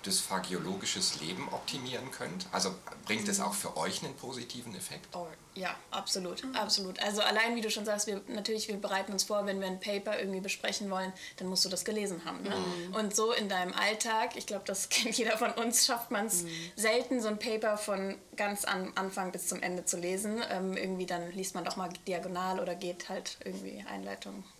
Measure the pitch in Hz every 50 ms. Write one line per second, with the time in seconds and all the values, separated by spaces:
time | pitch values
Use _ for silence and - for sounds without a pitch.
0 | - 101 92 - - - 98 95 92 90 92 85 80 90 98 98 95 - - 104
1 | 92 - - 76 78 80 95 92 139 - - - - - - 139 127 127 127 117
2 | 127 131 - - 127 - 165 190 - - - - 95 95 - - - - - -
3 | - - 104 104 - 104 98 95 95 95 - - - 85 - 80 80 92 - -
4 | 170 143 - - - 123 131 123 120 117 - 123 113 131 101 92 - - - -
5 | - - - 180 175 165 - - - - - 196 185 170 165 - - - - 196
6 | 196 - - 202 185 175 185 - - 262 262 - 214 202 202 208 196 185 180 -
7 | - 208 202 208 208 - 208 214 226 233 240 233 214 220 - 220 208 220 208 208
8 | - 220 202 196 202 - - 214 202 - 220 214 214 - 208 196 208 190 196 196
9 | 190 196 202 190 - - 214 208 202 202 190 196 196 185 185 190 - 214 202 202
10 | 196 214 214 - - 190 196 190 190 196 - - - - 202 - 208 196 190 185
11 | 190 190 190 - - - - - 196 185 190 185 - 185 185 175 - - 214 214
12 | 202 202 185 165 165 160 165 180 185 202 208 196 185 180 180 175 170 180 190 214
13 | 214 202 190 214 220 226 240 - 220 196 196 185 180 180 - 196 202 202 220 214
14 | - 233 226 220 233 247 - 233 - - 208 196 196 - 196 190 - - - -
15 | 226 233 214 - 226 220 247 220 240 220 220 - 233 233 240 - - - 254 233
16 | - - 247 202 208 226 185 180 175 170 165 165 165 175 - - 208 220 226 247
17 | 247 - 269 247 220 214 214 208 - 254 220 214 220 220 208 208 - - 202 190
18 | 196 196 196 - - - - - 208 208 208 202 - - 202 185 185 - - -
19 | 190 190 190 208 190 185 180 185 - - 190 180 - 185 180 180 - - - 185
20 | 175 180 190 196 214 208 214 226 233 - - 185 190 190 185 - - 190 190 180
21 | 185 180 180 175 170 175 180 196 190 185 - 185 170 170 196 202 185 180 185 -
22 | - - 180 170 - 185 180 175 185 185 190 185 185 180 175 185 196 180 180 180
23 | - - 190 202 196 - - - - 196 185 196 196 190 208 208 196 - - -
24 | 190 196 - - - 202 196 202 190 - -